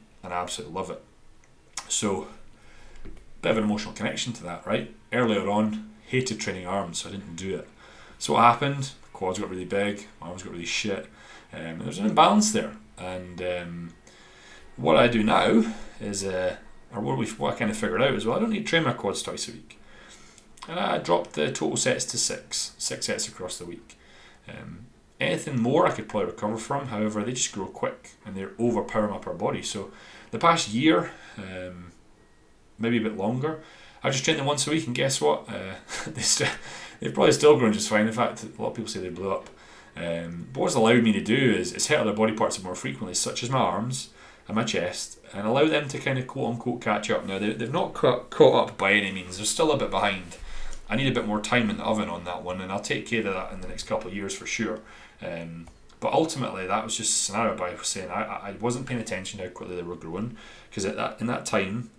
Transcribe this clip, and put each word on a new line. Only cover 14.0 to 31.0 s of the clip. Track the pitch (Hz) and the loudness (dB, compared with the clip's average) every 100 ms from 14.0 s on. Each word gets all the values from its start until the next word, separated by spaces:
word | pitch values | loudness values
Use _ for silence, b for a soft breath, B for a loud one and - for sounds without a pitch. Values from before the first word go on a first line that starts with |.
| B B B B B B B - | B B B B B B B -2
what | 80 78 | 4 8
I | 117 | 8
do | 113 | 6
now | 107 - 180 226 - B B - | 4 6 6 6 4 B B -10
is, | 104 98 | -6 -4
uh, | 98 92 92 - - - - | -2 0 -2 -4 -10 -20 -12
or | - | -6
what | 127 143 | -2 0
we, | 113 | -2
what | - 143 | -2 -4
I | - | 0
kinda | 107 | -2
figured | 107 101 90 | 0 -2 2
out | 139 | 2
is, | 101 110 | 2 0
well, | 135 | 0
I | |
don't | 226 | 0
need | 208 - | 0 0
to | |
train | 165 | 2
my | 143 | 2
quads | - 101 95 | 0 -2 -4
twice | - 90 - | -6 -6 -8
a | |
week. | - - - B B B B B B B - - | -10 -18 -20 B B B B B B B -18 -8
And | 170 | -4
I | - 73 | -2 0
dropped | - - - | 2 0 0
the | - - | -2 -2
total | - 156 - | 0 -2 0
sets | 131 - | 0 0
to | - - | -2 -2
six, | - - - - - - | -2 -4 -6 -6 -6 -6
six | - - - | -6 -4 -2
sets | 107 - | -2 -4
across | - 90 - | -8 -10 -8
the | |
week. | 90 82 - B B B B B - | -10 -12 -16 B B B B B -16
Um, | 78 80 87 123 - - - | -14 -14 -14 -18 -20 -14 -2
anything | 143 165 - 127 | 0 0 -2 0
more | 117 151 180 | 4 6 4
I | |
could | 104 107 | 2 -2
probably | 107 90 | -2 -2
recover | - 107 110 | -2 -4 -2
from, | - 143 131 | -4 -4 -2
however, | 104 107 104 | -2 0 0
they | 104 | -2
just | 131 - | -2 -2
grow | 101 92 | -2 -8
quick | - - - - - - | 0 0 0 -10 -18 -10
and | 95 | -6
they | 95 - | -6 2
overpower | 117 107 - 110 104 | 4 4 2 2 2
my | 92 | 0
upper | - | -6
body. | 87 110 - | -2 0 0
So | - 107 - B B B B | -2 -6 -6 B B B B
the | 113 | 2
past | 170 170 - | 4 6 2
year, | 110 156 170 | 4 6 6